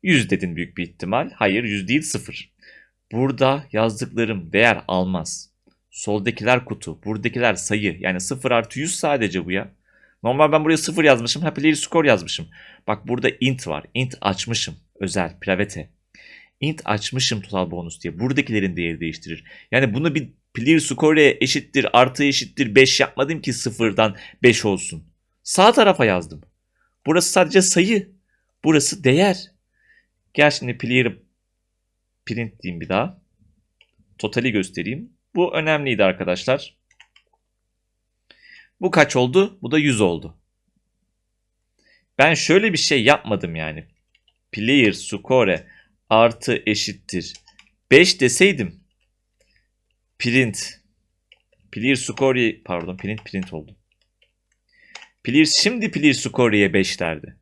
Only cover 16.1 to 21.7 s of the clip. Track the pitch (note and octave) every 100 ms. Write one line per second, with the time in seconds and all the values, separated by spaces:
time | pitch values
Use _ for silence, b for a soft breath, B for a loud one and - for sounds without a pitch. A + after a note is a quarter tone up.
16.1 | B B B B _ C#3+ D#3 - G#2 -
17.1 | C3 B2+ A2 F#2+ G2 F2+ F2 E2+ - F2
18.1 | D#2+ B2 C3 C3+ A2 G2 E2+ E2+ D#2+ E2
19.1 | D#2+ - D#2+ B B B A#2+ C3+ G#2+ D#3+
20.1 | D3+ B2 _ _ - B2 D#3+ - C3+ D#3
21.1 | D#3 C#3+ - B2+ D3+ -